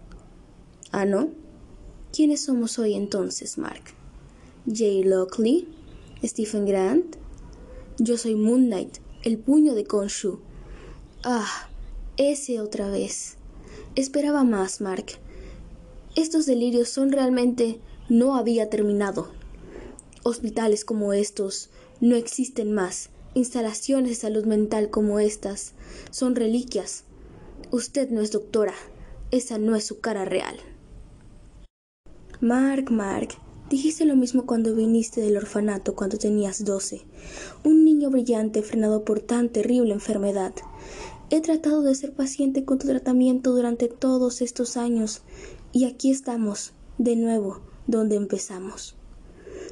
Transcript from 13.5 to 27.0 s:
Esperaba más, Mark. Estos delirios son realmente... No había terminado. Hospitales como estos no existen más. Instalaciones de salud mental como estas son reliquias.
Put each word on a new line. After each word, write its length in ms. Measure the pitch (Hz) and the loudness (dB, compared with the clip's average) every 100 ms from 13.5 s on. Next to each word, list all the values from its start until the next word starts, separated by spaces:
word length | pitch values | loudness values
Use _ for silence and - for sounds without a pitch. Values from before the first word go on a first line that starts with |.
| - - - - | -20 -18 -18 -6
Esperaba 500 | - 269 294 294 294 | -2 0 0 2 4
más, 380 | 254 208 190 - | 4 4 0 -4
Mark. 240 | 196 185 - - - - - - - - - - - | -4 -6 -8 -14 -16 -16 -16 -16 -18 -20 -20 -20 -6
Estos 300 | - 320 330 | -2 2 2
delirios 460 | 294 240 247 240 240 | 2 2 4 2 2
son 200 | 269 269 | 2 2
realmente... 720 | 277 254 254 247 240 233 226 - - - | 4 4 4 4 2 0 -2 -12 -8 2
No 260 | 233 262 262 | 4 6 4
había 320 | 226 226 214 | 2 2 2
terminado. 600 | 214 208 202 202 202 - - - - - - - - - - | 2 2 2 0 -2 -6 -10 -16 -18 -16 -16 -16 -18 -20 -6
Hospitales 600 | 240 233 226 220 226 208 | -4 -2 -4 0 2 2
como 300 | - 220 202 | 0 -2 0
estos 560 | 202 208 - 196 - - - - - | 2 0 -2 -6 -6 -12 -20 -20 2
no 120 | 240 | 4
existen 600 | 240 233 - 247 - 208 | 4 2 -4 -4 -4 -2
más. 340 | 208 180 - - - - | 0 0 -4 -12 -18 -4
Instalaciones 760 | 254 240 247 220 214 - 269 254 | -2 0 0 -4 -4 0 2 0
de 60 | 226 | -2
salud 280 | 214 214 | -2 0
mental 460 | 214 214 214 220 208 | 2 2 2 0 0
como 280 | 214 208 208 | 2 2 2
estas 540 | 214 - 196 202 - - - - - | 2 0 -8 -8 -12 -16 -18 -18 -14
son 260 | - 254 254 | -2 0 2
reliquias. 680 | 220 240 247 196 180 - | 2 0 -2 -4 -6 -10